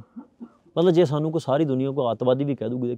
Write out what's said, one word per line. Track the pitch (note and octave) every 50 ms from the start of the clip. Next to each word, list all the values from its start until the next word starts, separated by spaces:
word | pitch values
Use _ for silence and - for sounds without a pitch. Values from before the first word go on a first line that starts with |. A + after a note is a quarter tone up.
| A#2 _ - A3+ - - _ - - - _ _ _ _ - E3
ਮਤਲਬ | E3+ F#3+
ਜੇ | E3+ E3 F3+
ਸਾਨੂੰ | C3 D3 D3 D#3 D#3+
ਕੋਈ | D#3+ E3 -
ਸਾਰੀ | - C3 D3 E3
ਦੁਨੀਆ | D3 C3 B2+ C3 C#3
ਕੋਈ | C3+ D3 C3 A#2+
ਅੱਤਵਾਦੀ | A2+ - C#3 B2+ B2+ C3 C#3+
ਵੀ | D3 -
ਕਹਿ | - - A#2
ਦੂਗੀ, | B2+ B2 B2+ A#2+ B2